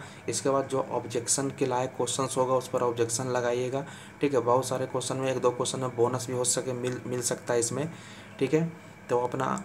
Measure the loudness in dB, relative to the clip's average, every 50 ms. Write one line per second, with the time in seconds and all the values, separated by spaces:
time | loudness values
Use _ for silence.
0 | -4 -12 -16 -8 -6 -4 -2 0 2 2 2 2 2 0 0 -2 0 0 -2 -4
1 | -2 -2 -4 -2 0 0 0 0 0 -2 -2 0 0 0 2 0 -2 -2 -2 -2
2 | -2 0 0 0 -2 0 2 2 2 4 4 2 2 0 0 0 2 2 2 2
3 | 2 2 0 -2 -2 0 0 0 2 2 2 0 0 -2 -2 -4 -4 -6 -10 -16
4 | -16 -18 -4 0 0 2 4 4 4 6 4 4 4 2 0 -2 -2 -2 -2 -2
5 | -2 -2 -2 0 0 0 2 4 4 4 4 2 0 -2 -2 -2 -2 -2 2 4
6 | 4 4 4 0 -2 -2 -2 0 0 2 2 0 0 -2 -2 -2 -2 -2 -2 -4
7 | -4 -4 -2 -2 -2 -2 -2 -2 0 0 2 2 2 0 0 -2 -4 -4 -6 -10
8 | -14 -16 -16 -16 -16 -14 -4 -2 0 2 4 2 2 0 -4 -8 -16 -18 -18 -14
9 | -4 0 0 2 2 0 0 0 0 0 0 -2